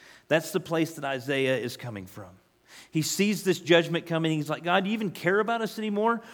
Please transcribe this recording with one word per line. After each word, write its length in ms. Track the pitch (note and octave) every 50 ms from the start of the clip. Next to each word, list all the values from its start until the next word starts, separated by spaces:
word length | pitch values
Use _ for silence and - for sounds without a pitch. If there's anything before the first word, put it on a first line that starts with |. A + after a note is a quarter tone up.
| - - - - _ -
That's 220 | C#3+ E3 D#3+ -
the 100 | - F#3
place 320 | F#3 - E3 D#3+ D#3+ D#3 -
that 100 | D3+ C#3
Isaiah 540 | C#3 C3+ C3 A#2+ C3+ C#3 C3+ C3+ C3 C3
is 180 | A#2+ A#2 A#2+ -
coming 300 | - - B2 A2+ G2 F#2
from. 240 | F#2 - A2 G2+ F#2 - - _ _ _ _ _ - - - - -
He 120 | - D#3+
sees 420 | D3+ - - - G3 G#3 G#3 D#3+ -
this 160 | F#3 F3 -
judgment 460 | - C3+ E3+ E3+ E3 D3 E3 E3 -
coming. 260 | - E3+ D#3+ D#3+ D#3+
He's 180 | D#3+ D#3 D3 D3
like, 140 | D#3 - D#3+
"God, 220 | F3 F3 G3 F#3+
do 40 | G3
you 40 | A3
even 180 | G#3+ A3 F3+
care 300 | - - - E3+ G3 G#3
about 200 | G#3+ G#3+ A#3 A#3
us 160 | A3+ - -
anymore? 440 | A3 G#3+ G#3+ G#3 G#3 G#3+ A#3 A#3 A3 - -